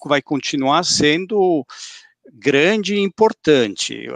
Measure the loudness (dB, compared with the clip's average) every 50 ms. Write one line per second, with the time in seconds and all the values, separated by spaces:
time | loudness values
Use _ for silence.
0 | -4 -2 -2 -2 -2 -2 -4 -4 -4 -4 -4 -2 0 0 0 0 0 0 0 2
1 | 2 2 2 0 -2 -2 0 0 2 2 2 0 -2 -6 -14 -20 -18 -18 -20 -20
2 | -20 _ _ _ _ -20 -14 -6 -2 0 2 4 4 2 2 0 -2 -2 -2 -2
3 | -2 -2 2 2 2 2 2 _ 0 2 4 4 2 0 -2 -6 -8 -8 -8 -10
4 | -12 -10 -10